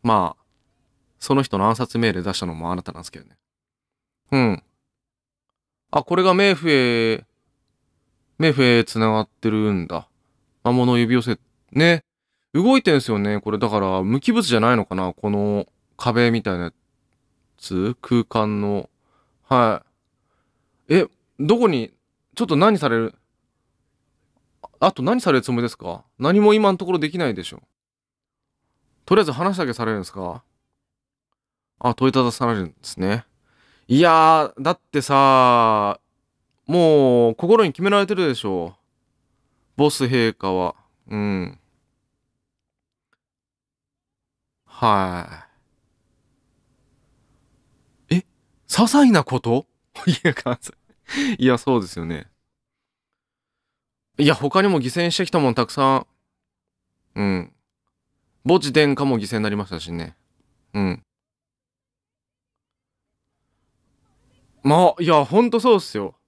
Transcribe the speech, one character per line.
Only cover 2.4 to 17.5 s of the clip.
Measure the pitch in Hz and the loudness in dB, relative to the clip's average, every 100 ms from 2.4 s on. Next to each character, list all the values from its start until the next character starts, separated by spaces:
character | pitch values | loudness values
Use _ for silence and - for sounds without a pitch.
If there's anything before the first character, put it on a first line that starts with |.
| 90 | -8
の | |
も | 80 85 | -10 -8
あ | 90 | -8
な | |
た | 90 | -10
な | 82 | -18
ん | |
で | 85 | -20
す | |
け | - | -20
ど | _ | _
ね。 | _ _ _ _ _ _ _ _ _ _ | _ _ _ _ _ _ _ _ _ _
う | 139 | 0
ん。 | 117 90 _ _ _ _ _ _ _ _ _ _ _ _ _ | 0 -2 _ _ _ _ _ _ _ _ _ _ _ _ _
あ、 | 147 | -6
こ | - 175 | -2 0
れ | |
が | 185 | 2
冥 | 185 202 | 2 2
府 | 165 165 | 0 0
へ、 | 143 123 117 113 110 - _ _ _ _ _ _ _ _ _ _ - | 2 2 0 0 -2 -8 _ _ _ _ _ _ _ _ _ _ -2
冥 | 160 | 0
府 | 139 | 2
へ | 127 117 | 4 4
繋 | 113 113 110 | 2 -2 0
が | 110 | 0
っ | 107 | -4
て | _ 113 | _ -2
る | 107 107 | 0 0
ん | 98 85 | -2 -4
だ。 | 85 - _ _ _ _ _ | -10 -12 _ _ _ _ _
魔 | 123 | 0
物 | 127 123 | 2 2
を | 120 | 0
呼 | 117 | 2
び | 123 | 0
寄 | |
せ、 | 120 110 _ _ _ | -2 -8 _ _ _
ね。 | 135 165 165 _ _ _ _ _ | 0 2 0 _ _ _ _ _
動 | 147 214 269 | 0 2 2
い | |
て | 202 | 2
ん | 147 | 0
す | 123 | 0
よ | 107 | -2
ね。 | 101 104 | -2 -4
こ | 107 | -4
れ | 104 | -4
だ | 110 | -2
か | 104 | -2
ら | 98 95 | 0 -2
無 | 95 131 | -2 -2
機 | - | 0
物 | 226 196 | -2 0
じ | 117 | 2
ゃ | |
な | 120 | 2
い | 120 | 0
の | 95 | -2
か | 95 | -6
な？ | 92 | -6
こ | - 104 | -6 -4
の | 101 104 101 - _ _ - | -2 -2 -4 -6 _ _ -6
壁 | 123 117 120 | -2 0 0
み | 117 | 0
た | 104 90 | -4 -6
い | |
な | 85 | -8
や | _ _ _ _ _ _ _ _ | _ _ _ _ _ _ _ _